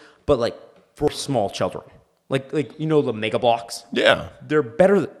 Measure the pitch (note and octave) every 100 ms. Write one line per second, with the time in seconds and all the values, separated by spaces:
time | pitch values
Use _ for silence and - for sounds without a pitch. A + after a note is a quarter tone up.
0 | - _ - C#3 A#2 - - - _ -
1 | D3 - - C3 G2 - F#2 - - -
2 | _ _ - C3+ C3 D#3 B2+ - D#3 D#3
3 | B2+ G#2+ A2 A#2 A#2 A#2 - - - -
4 | - - E2+ - B2+ D3+ B2+ - F#3 G3
5 | - -